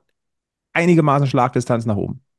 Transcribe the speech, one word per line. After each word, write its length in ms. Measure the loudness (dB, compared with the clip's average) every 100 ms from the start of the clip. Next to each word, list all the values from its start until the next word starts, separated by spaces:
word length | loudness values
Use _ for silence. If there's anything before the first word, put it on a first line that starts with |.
| _ _ _ _ _ _ _
einigermaßen 540 | -2 2 4 4 0 0
Schlagdistanz 580 | 0 0 -2 -2 -4 -2
nach 100 | -4
oben. 280 | -6 -10 _